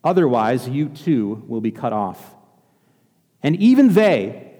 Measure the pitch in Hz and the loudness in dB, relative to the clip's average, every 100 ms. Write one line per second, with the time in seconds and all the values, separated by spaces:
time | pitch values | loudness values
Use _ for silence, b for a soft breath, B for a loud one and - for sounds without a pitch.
0 | - 180 156 120 110 127 127 139 151 151 | 0 2 2 2 0 -2 -4 -6 -6 -6
1 | 175 135 101 107 - 113 110 - 123 107 | -2 -2 -2 -8 -10 -6 -6 -6 -6 -4
2 | 98 90 - _ _ _ _ _ _ _ | -6 -10 -20 _ _ _ _ _ _ _
3 | _ _ _ _ 143 175 220 262 262 185 | _ _ _ _ -4 2 4 6 4 4
4 | 214 135 98 - - | 2 0 -2 -10 -20